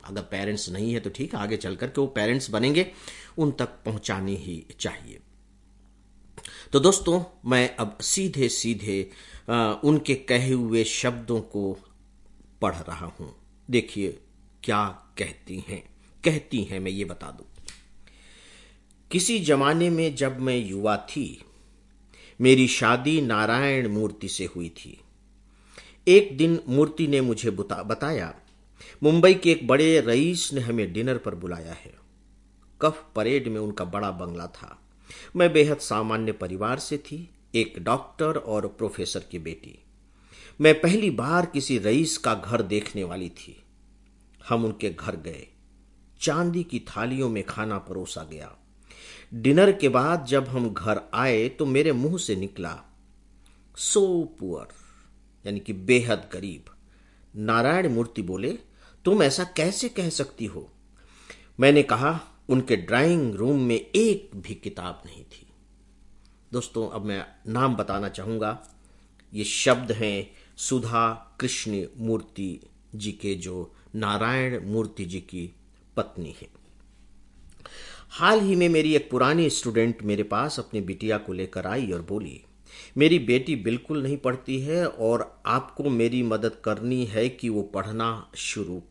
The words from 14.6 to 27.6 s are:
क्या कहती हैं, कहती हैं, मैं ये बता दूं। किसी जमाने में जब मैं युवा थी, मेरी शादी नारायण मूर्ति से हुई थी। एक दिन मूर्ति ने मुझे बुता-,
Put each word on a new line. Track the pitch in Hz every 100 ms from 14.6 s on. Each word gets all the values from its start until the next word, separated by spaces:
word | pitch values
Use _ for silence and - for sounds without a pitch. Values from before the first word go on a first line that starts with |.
क्या | - 104 101 - - -
कहती | 98 - - 95 -
हैं, | 101 - - - -
कहती | 165 151 - 120
हैं, | - 95
मैं | 95
ये | 98
बता | 90 87 73
दूं। | - - - - - - - - - - - - - - _ _ _ -
किसी | 175 175 226
जमाने | 151 135 139 165 175
में | 165 160
जब | 139 135 127
मैं | 131 123
युवा | 101 98 107 101
थी, | - 151 92 - - - - _ _ _ _ - - -
मेरी | 127 131 123
शादी | - 113 123 139 160
नारायण | 127 107 107 120 139 135 113
मूर्ति | 104 104 - 95
से | -
हुई | 90 87 82
थी। | - 73 - - _ _ - - _ _ - - - 180
एक | 196 202 135
दिन | 165 165 131
मूर्ति | 135 151 151 156
ने | 139
मुझे | 127 110 113
बुता-, | 95